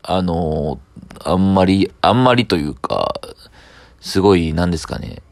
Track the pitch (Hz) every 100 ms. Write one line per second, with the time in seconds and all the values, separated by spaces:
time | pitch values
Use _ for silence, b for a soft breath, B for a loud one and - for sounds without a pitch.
0 | - 92 90 85 82 78 76 65 _ -
1 | - - - 92 95 95 92 98 92 -
2 | 90 117 127 123 113 90 73 - - 50
3 | 50 - - - - b b b b b
4 | - 98 95 92 80 80 90 82 - -
5 | - - _